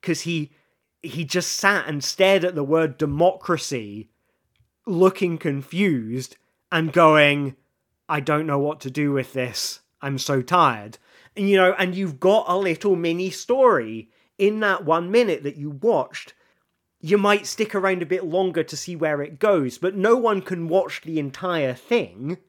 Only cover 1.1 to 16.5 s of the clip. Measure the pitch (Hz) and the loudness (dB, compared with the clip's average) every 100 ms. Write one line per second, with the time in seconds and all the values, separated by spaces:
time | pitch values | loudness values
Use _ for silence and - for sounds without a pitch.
1.1 | 151 156 185 170 - 202 202 131 147 131 | -8 -4 -4 -4 0 2 2 -2 -6 -6
2.1 | - 190 196 175 175 139 160 160 131 151 | 2 4 4 2 -2 0 0 0 -2 -4
3.1 | 143 170 185 - 170 - 131 104 104 107 | 2 2 2 -4 -4 -2 -8 -8 -14 -16
4.1 | _ _ _ _ _ _ _ - 175 185 | _ _ _ _ _ _ _ -6 4 4
5.1 | 190 180 165 170 139 131 170 196 139 110 | 4 -2 -2 -4 -4 -6 0 0 0 -2
6.1 | 123 127 - _ _ _ 170 160 147 165 | -8 -8 -16 _ _ _ -2 0 6 6
7.1 | 156 147 143 139 131 _ _ _ _ _ | 8 6 4 -2 -8 _ _ _ _ _
8.1 | 151 139 151 156 143 143 151 135 131 147 | -6 -2 -2 0 -2 -2 -4 -8 -4 -2
9.1 | 139 123 135 123 104 - - _ _ 139 | -2 -4 -6 -6 -6 -8 -10 _ _ -8
10.1 | 135 - 139 123 180 156 113 104 - _ | -6 -2 -2 0 4 4 2 -10 -20 _
11.1 | _ _ - 196 196 185 185 185 185 190 | _ _ -4 2 4 4 4 -2 -2 -6
12.1 | 139 185 214 - 180 190 160 208 185 170 | 0 4 4 2 0 0 -2 0 0 0
13.1 | 170 185 - - 247 262 175 110 110 110 | -2 -4 -8 -4 4 4 4 0 -10 -14
14.1 | _ _ _ 202 214 214 190 - 165 175 | _ _ _ 0 2 0 0 0 0 2
15.1 | 220 233 147 143 143 147 143 214 190 127 | 2 2 0 -4 -8 -10 -4 0 0 -2
16.1 | - - _ _ | -8 -18 _ _